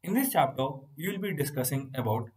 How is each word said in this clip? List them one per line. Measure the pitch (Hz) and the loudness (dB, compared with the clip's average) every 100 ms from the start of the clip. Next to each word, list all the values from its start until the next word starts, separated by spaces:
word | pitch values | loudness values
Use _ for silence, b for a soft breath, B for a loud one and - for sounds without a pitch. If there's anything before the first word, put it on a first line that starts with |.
in | 170 | 2
this | 226 262 | 2 4
chapter, | 180 135 131 135 - - | 4 4 2 -2 -4 -14
you | 143 180 | -6 -4
will | 202 | -2
be | 202 | -4
discussing | 147 143 135 123 135 131 | 0 0 0 0 -2 -4
about | 131 110 113 117 | -4 0 0 -2